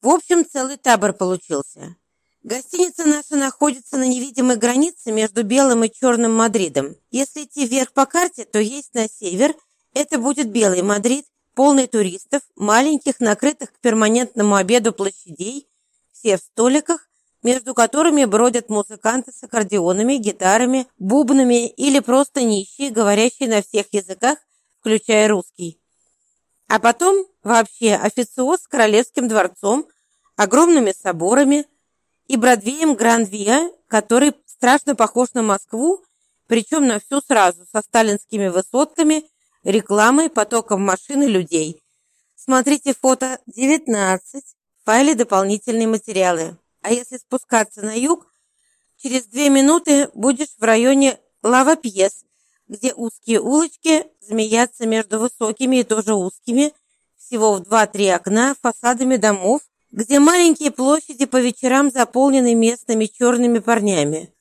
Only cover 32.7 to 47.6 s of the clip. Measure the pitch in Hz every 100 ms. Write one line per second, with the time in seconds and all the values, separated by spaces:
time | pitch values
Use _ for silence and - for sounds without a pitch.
32.7 | 285 320 247 226 233 220 208 202 254 349
33.7 | - _ 220 208 233 285 - _ - 247
34.7 | 277 - 269 214 - 247 254 220 196 -
35.7 | 220 294 381 _ _ _ _ _ 233 208
36.7 | 311 277 208 - 277 - 226 185 175 180
37.7 | 220 - 233 226 208 - 220 196 175 -
38.7 | 240 302 - 311 311 302 _ _ _ -
39.7 | 202 196 202 220 277 320 277 208 226 -
40.7 | 196 196 185 - 277 277 196 175 165 156
41.7 | 160 _ _ _ _ _ _ - 262 254
42.7 | 285 285 254 262 262 262 254 - - 262
43.7 | 311 311 220 190 190 - 277 - _ _
44.7 | _ - 226 277 269 233 190 196 208 -
45.7 | 226 226 226 - 190 185 170 160 175 _
46.7 | _ 190 240 247 254 _ 254 - 233